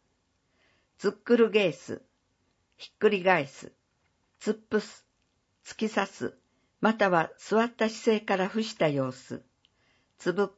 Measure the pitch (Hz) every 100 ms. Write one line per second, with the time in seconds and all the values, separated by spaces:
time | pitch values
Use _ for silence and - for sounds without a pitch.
0 | _ _ _ _ _ _ _ _ _ -
1 | 202 202 - 240 220 208 180 - - -
2 | _ _ _ _ _ _ _ - - -
3 | 214 196 185 175 139 - - _ _ _
4 | _ _ _ _ 208 220 - 214 - -
5 | _ _ _ _ _ _ - - 214 208
6 | 196 - 117 - _ _ _ _ 214 220
7 | 196 175 160 - - 214 233 - 220 -
8 | 233 214 214 190 190 220 220 - 160 139
9 | 131 131 - 123 - _ _ _ _ _
10 | _ - 180 180 196